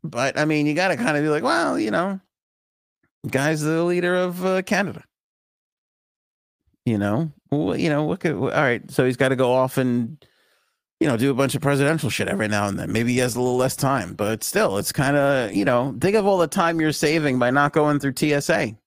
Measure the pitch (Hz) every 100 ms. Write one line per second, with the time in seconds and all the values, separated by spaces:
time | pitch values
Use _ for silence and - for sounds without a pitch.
0 | 156 120 135 - 151 151 147 151 190 147
1 | 120 147 151 151 247 - 330 262 320 202
2 | 185 190 _ _ _ _ _ _ _ _
3 | _ _ 120 131 143 160 151 165 175 175
4 | 175 180 180 180 185 185 185 190 196 -
5 | - _ _ _ _ _ _ _ _ _
6 | _ _ _ _ _ _ _ _ - 107
7 | 101 107 165 - _ 143 175 - 170 147
8 | 151 180 175 - 131 - 143 117 - -
9 | 127 127 131 131 127 127 127 - 127 120
10 | 117 156 _ _ _ _ _ _ _ _
11 | 156 117 135 127 135 127 139 143 139 160
12 | 135 - 95 98 107 104 101 98 87 107
13 | 117 123 123 120 127 123 131 - 135 135
14 | 90 101 104 110 - 190 214 98 92 -
15 | 135 143 139 139 113 98 117 123 135 113
16 | 185 214 196 190 160 196 170 165 156 143
17 | 151 160 151 127 123 135 143 160 151 147
18 | 139 127 151 143 139 165 127 110